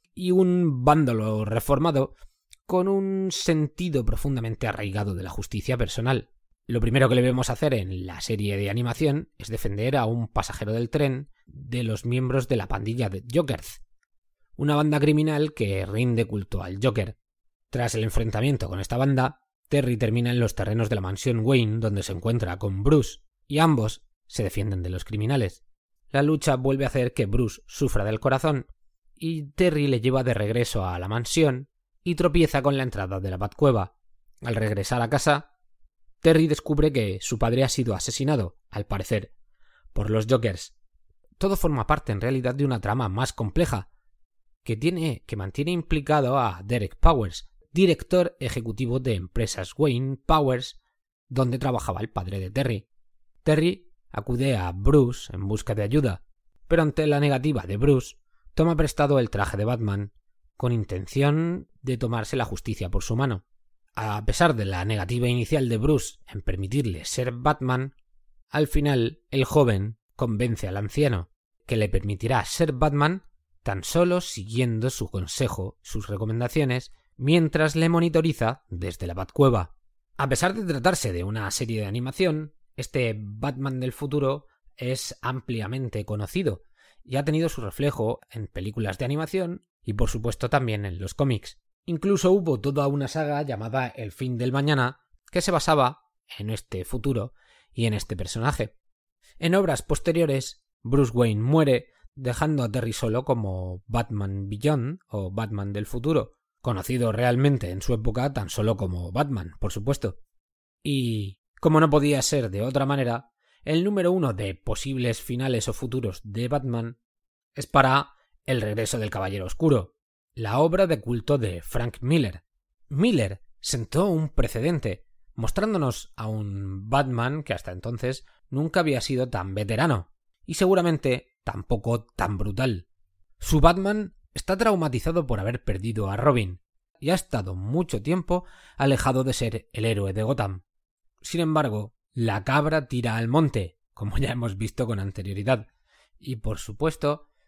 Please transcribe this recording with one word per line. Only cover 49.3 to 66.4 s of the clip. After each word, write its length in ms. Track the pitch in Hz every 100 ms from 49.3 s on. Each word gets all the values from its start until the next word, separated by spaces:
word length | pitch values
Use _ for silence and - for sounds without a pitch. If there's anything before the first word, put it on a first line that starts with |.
| - 110 - 90 -
Wayne 400 | 151 120 135 131
Powers, 640 | - 160 139 123 - - _ _ _ _ -
donde 300 | 127 123 123
trabajaba 420 | 135 120 - 92
el 100 | 110
padre 280 | - 90 98
de 120 | 92
Terry. 380 | 117 127 104 - _ _ _ _ _
Terry 500 | - 156 170 196 - _ _
acude 460 | - 104 120 135 113
a 160 | 90
Bruce 580 | 90 110 147 120 117 -
en 120 | 92 98
busca 280 | 104 -
de 80 | 104
ayuda, 420 | 104 143 131 87 - _ _ _ -
pero 140 | 165
ante 240 | 156 147 151
la 140 | 143
negativa 420 | 143 131 147 123 90
de 100 | 101
Bruce, 400 | 143 131 - - _ _ -
toma 220 | - 160 160
prestado 420 | 156 - 143 139
el 100 | 117
traje 300 | 101 98 98
de 80 | 107
Batman, 460 | 123 107 98 101 _ _ _ _ -
con 160 | 123
intención 960 | 117 101 92 98 135 143 151 170 185 - _
de 160 | 127 123
tomarse 360 | 117 117 104
la 120 | 135 113
justicia 440 | - - 104 95
por 120 | 95
su 120 | 90
mano. 300 | 117 135 98 _ _ _ _ _
A 300 | - 110 104
pesar 320 | 107 - 170 117
de 80 |
la 220 | 101 90 98
negativa 420 | 110 92 120 123
inicial 400 | 123 110 156 123
de 80 | 110
Bruce 440 | 135 147 - - -
en 140 | 101